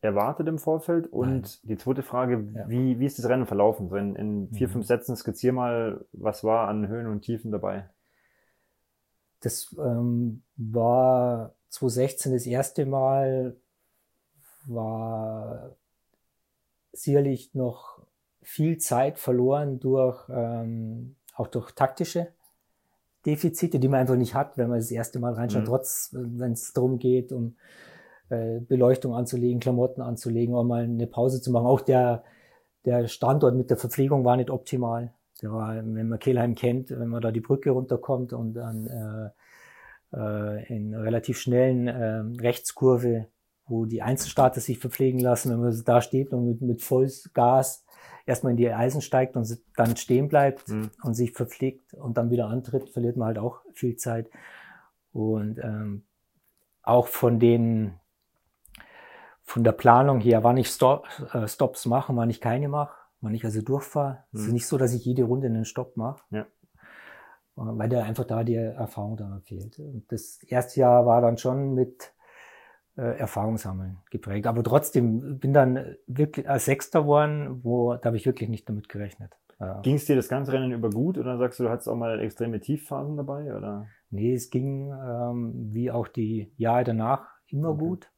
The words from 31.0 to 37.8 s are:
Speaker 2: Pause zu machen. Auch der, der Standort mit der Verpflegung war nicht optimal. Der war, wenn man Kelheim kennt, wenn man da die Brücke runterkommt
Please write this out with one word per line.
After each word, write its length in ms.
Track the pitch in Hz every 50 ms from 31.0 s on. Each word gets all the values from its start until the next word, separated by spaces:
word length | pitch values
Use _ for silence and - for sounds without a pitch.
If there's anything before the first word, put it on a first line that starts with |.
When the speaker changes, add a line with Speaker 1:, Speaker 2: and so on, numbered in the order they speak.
| 117
Speaker 2:
Pause 340 | 117 - - 120 131 131 127 -
zu 100 | 127 123
machen. 140 | 117 117
Auch 140 | 123 139 127 -
der, 420 | - 135 127 123 123 120 120 - - _ _ _ _ _ _ _ _ _ _ _
der 220 | 123 123 120 120 117
Standort 460 | - - - 123 135 147 147 127 120
mit 140 | 127 123 -
der 60 | 127
Verpflegung 480 | - - 120 - - 135 139 151 139 127
war 120 | 123 123
nicht 140 | 127 123 120
optimal. 640 | 131 127 - - - 127 123 117 117 117 120 120 120 _ _ _ _ - -
Der 100 | 107 107
war, 220 | 113 110 110 110
wenn 320 | 113 110 113 110 110 113 113
man 100 | 113 110
Kelheim 360 | - 135 127 123 120 120 117
kennt, 360 | - - 120 120 127 131 -
wenn 180 | 127 123 120 117
man 120 | 117 117
da 100 | 113 113
die 100 | 113 113
Brücke 300 | 110 - 139 135 - 143
runterkommt 600 | 131 127